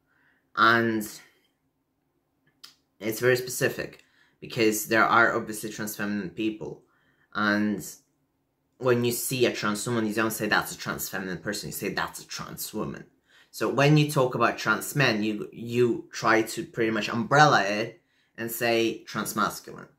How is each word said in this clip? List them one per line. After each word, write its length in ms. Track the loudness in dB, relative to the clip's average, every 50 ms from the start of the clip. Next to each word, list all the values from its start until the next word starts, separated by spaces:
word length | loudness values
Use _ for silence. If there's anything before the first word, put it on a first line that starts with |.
| _ _ _ _ _ _ _ _ _ _ 0
And 480 | 4 6 6 6 6 4 2 0 -2 -4 -6 -10 -16 -20 _ _ _ _ _ _ _ _ _ _ _ _ _ _ _ _ _ _ _ _ _ _ _ _ _ _ _ -20 -20 _ _ _ _ _ -10
it's 200 | -6 -6 -2 2
very 160 | 4 4 4
specific, 680 | 4 2 -4 -4 -2 -2 -2 -2 -2 -8 -10 -10 -16 _ _ _ _ _ _ _ _
because 480 | -16 -8 -2 2 2 2 2 2 0
there 180 | 0 2 2 4
are 300 | 4 6 6 4 4 2
obviously 360 | 0 -2 -6 -8 -8 -10 -10
trans 260 | -10 -8 -8 -8 -8
feminine 340 | -6 -6 -4 -4 -4 -6 -6
people. 540 | -6 -4 -4 -4 -4 -6 -8 -12 -12 -14 _ _ _ _ _ _ _ _ _ _ -6
And 500 | -2 0 0 2 2 0 0 -2 -4 -6 -10 -14 -18 _ _ _ _ _ _ _ _ _ _ _ _ _ _ _ -4
when 240 | 0 2 2 2 2
you 80 | 0 -2
see 340 | -2 -4 -4 0 2 2
a 60 | 2 2
trans 340 | 0 -2 -4 -4 -4 -4
woman, 200 | -2 -2 -2 -2
you 80 | -2 0
don't 160 | 0 0 0
say, 160 | -2 -2 -2
"That's 260 | 0 0 0 0 -2 -6
a 60 | -10
trans 300 | -8 -8 -6 -6 -8 -8
feminine 300 | -8 -8 -6 -6 -8 -8
person," 320 | -6 -6 -6 -6 -8 -10
you 20 | -8
say, 160 | -6 -6 -6
"That's 320 | -4 -4 -6 -6 -8 -12
a 60 | -16
trans 460 | -14 -12 -12 -12 -12 -12 -12 -12 -10 -8
woman." 340 | -6 -6 -6 -8 -10 -14 -18 _ _ _ _ _ _ _ _
So 180 | -8 -4 -4 0
when 280 | 2 4 6 6 8
you 140 | 6 6 4
talk 240 | 4 2 2 2 2
about 240 | 2 2 2 0 0
trans 380 | 0 0 0 0 -2 -4 0
men, 260 | 2 2 2 2 2 0
you, 260 | -2 -2 -4 -6 -10 -12
you 560 | -12 -10 -4 0 2 4 2 2 0 -6 -10 -8
try 300 | -2 2 4 4 4 2
to 220 | 0 -4 -10 -10
pretty 260 | -8 -4 -2 -2 0
much 180 | 0 -2 -2 -2
umbrella 560 | -2 -2 -2 2 6 6 8 8 6 4 4
it 360 | 2 0 -2 -4 -6 -8 -14 _ _ _ _ _ _ _
and 140 | -10 -8 -8
say, 540 | -4 -2 0 2 2 4 2 2 0 -4 -8
"Trans 300 | -10 -8 -6 -6 -4 -2
masculine." 540 | -2 -2 -2 -2 -6 -12 -16 -16 -16 -18 -20 _